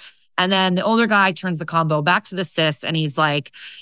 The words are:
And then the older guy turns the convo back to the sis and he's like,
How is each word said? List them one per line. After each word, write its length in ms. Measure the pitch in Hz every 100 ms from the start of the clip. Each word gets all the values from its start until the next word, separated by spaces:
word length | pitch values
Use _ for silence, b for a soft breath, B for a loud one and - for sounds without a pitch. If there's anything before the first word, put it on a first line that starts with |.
| B B B -
And 100 | 185
then 220 | 190 185
the 100 | 180
older 220 | 214 226 233
guy 280 | 208 190
turns 260 | 180 185 160
the 80 | 160
convo 360 | 165 160 151
back 220 | 147 190 -
to 100 | 185
the 80 |
sis 400 | 185 - 156 156
and 140 | - 160
he's 180 | 156 139
like, 360 | 156 147 135 B B B